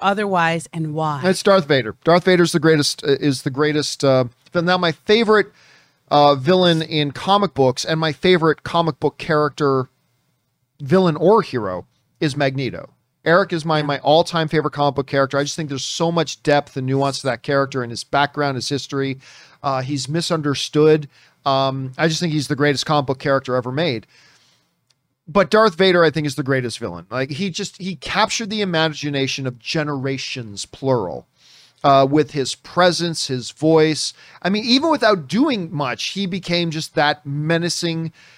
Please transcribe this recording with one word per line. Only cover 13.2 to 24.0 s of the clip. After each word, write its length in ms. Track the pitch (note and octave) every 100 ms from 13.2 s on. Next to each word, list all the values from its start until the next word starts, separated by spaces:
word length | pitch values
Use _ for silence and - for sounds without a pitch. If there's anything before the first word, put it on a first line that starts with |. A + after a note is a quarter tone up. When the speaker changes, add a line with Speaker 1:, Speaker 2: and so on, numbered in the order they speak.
Speaker 2:
Eric 300 | D3+ E3+ F#3+
is 100 | E3+ E3
my, 140 | D3+
Speaker 1:
Yeah. 60 | D3
Speaker 2:
my 140 | C#3
all-time 480 | - D#3 E3+ E3+ D#3
favorite 240 | D#3 D3
comic 220 | C#3+ C#3+ C3+
book 120 | C3+
character. 300 | C#3 C3+ C#3+
I 60 |
just 120 | C#3+ -
think 140 | D3+
there's 160 | C3+ -
so 260 | - E3+
much 300 | E3+ D3+ -
depth 320 | - C#3+ C#3+ C#3
and 80 | C3
nuance 320 | C3+ C#3 C3+
to 60 | C#3
that 160 | A#2
character 400 | - C#3 C3+ C#3
and 80 | A#2+
his 120 | A2+
background, 520 | - C#3+ C#3+ D3 C#3+ C3
his 140 | -
history. 480 | C#3+ - C#3 C3+ C3+ - - - _
Uh, 180 | C#3+ C3
he's 260 | B2+ C#3+ B2+
misunderstood. 960 | D#3+ E3 E3 D3 C3+ - D3+ D#3 D#3 D3 _ _ _ C#3
Um, 460 | C3+ C3+ C3+ C3 C3
I 100 | E3
just 120 | D#3+
think 140 | F3
he's 140 | D3+ C3
the 80 | C3
greatest 320 | D3 C3 -
comic 180 | D3+ C3+
book 140 | C3
character 360 | D3 C3+ C3 B2+
ever 160 | A#2+
made. 360 | C3 E3+ A2+